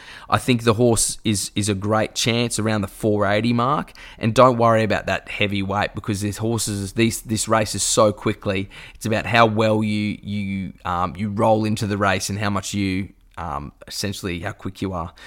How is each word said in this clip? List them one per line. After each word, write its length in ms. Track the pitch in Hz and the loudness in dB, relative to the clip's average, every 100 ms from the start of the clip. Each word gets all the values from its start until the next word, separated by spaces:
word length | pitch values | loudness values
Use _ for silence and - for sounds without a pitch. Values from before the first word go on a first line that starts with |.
| - - - | -20 -20 -4
I 80 | 107 | -2
think 280 | - 120 113 | 2 2 2
the 80 | |
horse 440 | 110 123 110 - - | 4 4 4 0 -2
is, 260 | 113 98 - - | -2 -2 -2 -2
is 140 | 104 | -2
a 40 | |
great 400 | 98 101 107 107 | -2 0 0 0
chance 460 | - 127 117 120 - | -2 0 0 -2 -2
around 220 | 107 107 | 0 -2
the 80 | 98 | -4
four 360 | - 110 104 98 | -2 0 2 2
eighty 280 | 104 117 | 2 2
mark, 400 | 120 127 156 - - - - | 2 0 0 -4 -14 -20 -4
and 160 | 113 110 | 0 6
don't 220 | 127 117 | 6 6
worry 260 | 117 113 | 4 4
about 220 | 110 98 - | 2 0 0
that 240 | 92 - | -4 -6
heavy 340 | - 104 101 | -2 0 0
weight 320 | 98 101 92 110 | -2 -2 -2 -4
because 240 | - 98 | -4 -2
this 160 | 104 101 | -4 -2
horse 320 | 113 113 - | -2 -2 -2
is, 240 | 101 98 | -4 -4
these, 300 | 110 113 - | 2 2 2
this 260 | - 110 - | -4 -4 0
race 260 | 110 110 | 0 0
is 100 | 101 | -2
so 280 | - - 107 | 0 4 4
quickly. 580 | 101 113 101 - 98 98 - - - | 2 -4 -4 -4 -4 -6 -12 -20 -10
It's 100 | 110 | -2
about 220 | 107 - | -2 2
how 180 | 117 117 | 4 4
well 360 | 107 110 110 | 4 2 2
you, 380 | 110 104 104 - | 2 0 -2 -4
you, 520 | 101 104 98 98 92 - | -6 -6 -4 -6 -6 -8
um, 320 | 90 87 90 76 | -4 -2 -2 -4
you 140 | 107 | -4
roll 340 | 101 110 110 | 0 2 4
into 240 | 107 107 104 | 2 0 -2
the 100 | 101 | 0
race 320 | 101 95 - | 0 0 -2
and 80 | 101 | -4
how 120 | 104 | -2
much 240 | 98 - | -4 -4
you, 400 | 101 95 92 98 - _ - | -2 -2 -2 -6 -14 _ -12
um, 340 | 87 71 71 - - | -8 -8 -10 -16 -14
essentially 540 | - 101 98 98 87 | -8 -6 -6 -6 -6
how 100 | 101 | -8
quick 300 | - 101 - | -10 -12 -6
you 100 | 95 | -6
are. 220 | 90 82 - | -4 -8 -12